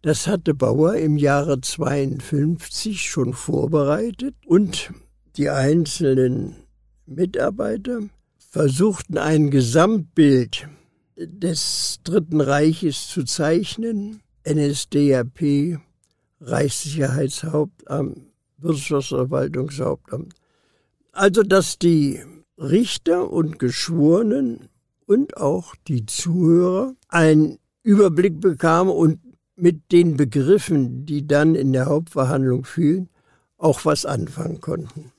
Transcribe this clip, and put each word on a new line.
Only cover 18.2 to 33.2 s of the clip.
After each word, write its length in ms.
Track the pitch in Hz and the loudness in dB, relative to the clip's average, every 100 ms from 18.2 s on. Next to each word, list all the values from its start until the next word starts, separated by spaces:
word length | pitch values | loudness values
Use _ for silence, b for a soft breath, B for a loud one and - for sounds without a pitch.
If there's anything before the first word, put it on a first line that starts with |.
| - _ _ _ | -20 _ _ _
Wirtschaftsverwaltungshauptamt. 1800 | 160 151 139 147 135 135 127 135 139 151 135 139 131 - _ 135 - - _ _ _ _ _ _ _ | -4 -4 -2 -4 -2 -4 -2 -2 -4 -4 -8 -6 -6 -6 _ -12 -12 -20 _ _ _ _ _ _ _
Also, 320 | 175 196 196 | 0 2 4
dass 360 | 208 190 - - | 4 4 2 0
die 420 | 175 165 143 - - - _ _ | 2 4 2 -2 -12 -20 _ _
Richter 760 | 143 170 240 - - 349 - | 0 2 2 -2 -2 0 0
und 260 | - 156 156 | -2 -2 -2
Geschworenen 1120 | 127 123 - 165 147 175 226 226 127 117 - _ _ _ - | -4 -4 -4 2 4 4 2 0 -2 -6 -16 _ _ _ 0
und 300 | 214 285 - | 0 0 -2
auch 380 | 139 185 175 - - | -2 -2 -6 -18 -6
die 180 | 127 107 | -6 -4
Zuhörer 880 | - 175 175 165 170 180 185 262 262 _ | -6 -2 2 4 4 4 0 -4 -8 _
einen 500 | 170 160 156 156 - _ _ | 2 6 6 4 -2 _ _
Überblick 580 | - 202 196 156 185 156 | 2 6 6 4 0 2
bekamen 520 | 185 151 165 170 190 | -2 2 2 2 2
und 260 | 165 165 160 247 _ _ _ | 4 2 2 -8 _ _ _
mit 320 | 175 160 _ | 2 2 _
den 280 | 170 175 139 | 4 4 2
Begriffen, 880 | 139 135 135 202 - 156 123 123 151 | 0 0 2 2 2 0 0 -4 -6
die 200 | 147 147 | -6 0
dann 280 | 143 156 | 2 4
in 180 | 160 139 | 2 2
der 140 | 131 131 | 0 0
Hauptverhandlung 800 | 147 165 147 131 135 131 123 127 | -2 -2 -4 -2 0 0 -2 -4
fielen, 420 | - 147 185 180 _ | 0 2 0 -4 _